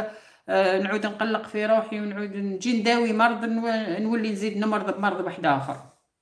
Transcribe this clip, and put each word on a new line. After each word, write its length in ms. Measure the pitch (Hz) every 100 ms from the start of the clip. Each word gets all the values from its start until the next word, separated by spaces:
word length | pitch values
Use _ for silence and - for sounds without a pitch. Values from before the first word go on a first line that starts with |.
| 214 - - - -
آه، 300 | 190 190 190
نعود 260 | 196 208 208
نقلق 420 | 208 220 214 -
في 180 | 214 214
روحي 360 | 220 220 214
ونعود 340 | 208 202 208 202
نجي 440 | 202 185 233 233
نداوي 340 | 208 240 233
مرض، 320 | 214 233 214 226
نو-، 540 | 226 226 220 214 180
نولي 320 | 220 233 214
نزيد 260 | 196 214 202
نمرض 400 | 220 208 190 190
بمرض 280 | 202 175 175
واحد 200 | - 170
اخر. 480 | 139 135 131 - _ _ _